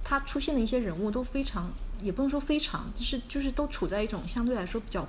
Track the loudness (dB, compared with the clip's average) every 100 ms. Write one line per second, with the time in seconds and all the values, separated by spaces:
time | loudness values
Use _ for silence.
0 | 0 0 2 0 2 4 4 2 2 0
1 | 0 0 0 -2 0 -2 -4 -4 -6 -2
2 | -2 2 2 2 2 2 2 -2 -4 -4
3 | -2 -2 -2 -2 0 0 0 0 0 0
4 | 0 -2 -2 0 2 2 0 -4 -2 -4